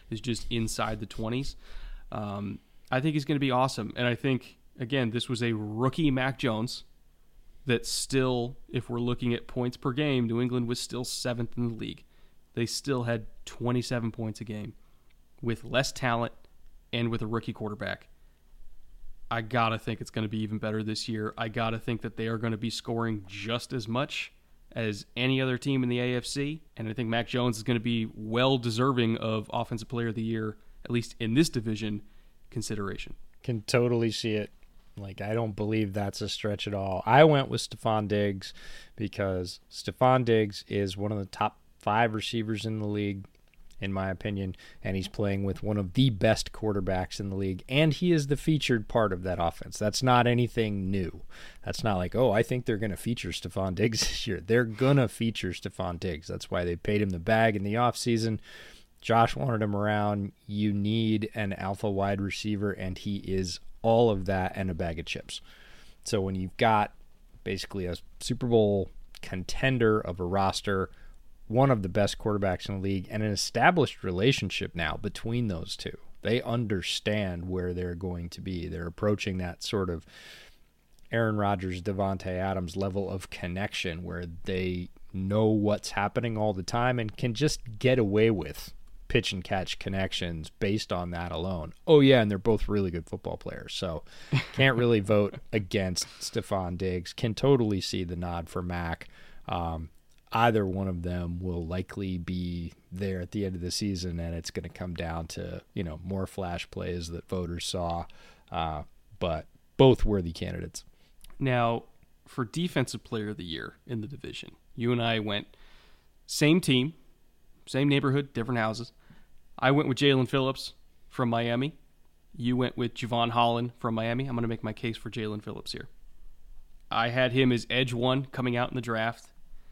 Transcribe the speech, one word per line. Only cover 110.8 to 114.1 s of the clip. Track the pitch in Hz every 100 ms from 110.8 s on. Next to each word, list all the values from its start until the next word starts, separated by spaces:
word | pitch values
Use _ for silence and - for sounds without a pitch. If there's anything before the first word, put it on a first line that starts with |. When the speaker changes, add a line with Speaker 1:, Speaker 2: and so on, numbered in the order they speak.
| - - - - - -
Speaker 1:
Now, | 135 123 117 117 - - _ _ -
for | -
Defensive | 117 160 175 147 120 113
Player | - 113 104
of | 104
the |
Year | 87 69 55 - -
in | 117
the |
division, | 107